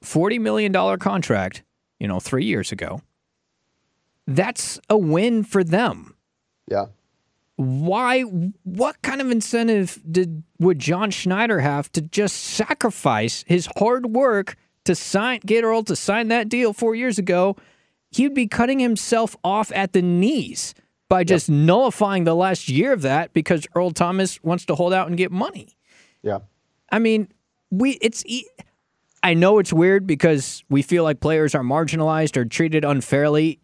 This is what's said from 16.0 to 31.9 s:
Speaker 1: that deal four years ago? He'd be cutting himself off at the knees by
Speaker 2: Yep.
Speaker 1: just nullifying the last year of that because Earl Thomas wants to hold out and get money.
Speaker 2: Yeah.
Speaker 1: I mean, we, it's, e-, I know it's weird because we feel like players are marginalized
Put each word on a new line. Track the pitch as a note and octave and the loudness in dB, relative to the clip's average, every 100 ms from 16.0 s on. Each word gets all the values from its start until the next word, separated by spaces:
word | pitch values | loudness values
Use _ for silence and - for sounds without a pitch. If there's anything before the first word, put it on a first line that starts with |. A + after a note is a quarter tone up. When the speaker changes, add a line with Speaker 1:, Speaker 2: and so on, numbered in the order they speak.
| - G#3 A3+ | -2 -2 2
Speaker 1:
that | A#3 G#3+ | 0 0
deal | A#3+ A#3 | 0 0
four | G#3 A3+ A3+ | 0 0 0
years | B3+ G#3 | -2 -2
ago? | F#3 F3 F#3+ G3 _ _ _ _ _ | 0 2 2 0 _ _ _ _ _
He'd | - C#4 | 0 0
be | C#4 A3+ | 0 -2
cutting | - A#3+ C4+ | 0 0 2
himself | B3 G#3+ - A3+ A3+ - | 0 0 0 0 0 -2
off | F3+ G3+ G#3 - | -2 -2 -2 -2
at | G3 | 0
the | F#3+ | 2
knees | F3+ F3 G3+ D4 A#2+ - - - _ _ - | 2 2 2 0 -4 -8 -12 -14 _ _ 0
by | F#3 | 2
Speaker 2:
Yep. | F3 | 4
Speaker 1:
just | F3+ - | 2 2
nullifying | D3 D#3+ G3 C4 - G#3 G3 | 2 4 4 4 0 0 2
the | E3 E3 | 2 2
last | F#3+ F#3 - | 0 -2 -2
year | C3+ B3 | 0 2
of | A#3+ | 2
that | C3+ C#3+ E3+ | 0 0 0
because | E3+ D3+ E3+ - F3 | -2 0 -2 0 -2
Earl | F3+ | -2
Thomas | D#3+ F3 F#3+ F#3+ - | 0 0 0 -2 -4
wants | E3 F3 - | -4 -4 -2
to | D3+ | -2
hold | F3 | 0
out | F#3 E3 | 0 -2
and | F3 | -2
get | F3+ | -2
money. | F3+ E4 G#3+ - _ _ _ _ _ | -2 -6 -8 -20 _ _ _ _ _
Speaker 2:
Yeah. | - G#2 - _ _ _ - | -6 -6 -10 _ _ _ -4
Speaker 1:
I | G#3+ | 0
mean, | A3+ A3 G3 _ _ _ - | 2 0 -2 _ _ _ -6
we, | F#3 C4 B3+ | -2 0 0
it's, | A#3 - - | -4 -4 -10
e-, | A#3+ - _ - _ _ _ _ - | -10 -10 _ -20 _ _ _ _ -4
I | F#3 E3 | 2 4
know | F#3 G#3+ | 6 4
it's | F#3 | 2
weird | D#3+ F3+ G3 F#3+ | 2 4 4 0
because | D3 E3+ D3 - - - | 2 2 2 -2 -10 -2
we | C#3 | 0
feel | - F3 | 2 2
like | D#3 D3+ | 2 0
players | D3 D#3 D3+ | 0 2 2
are | D3 | 0
marginalized | B2 D3+ D#3 | 0 0 0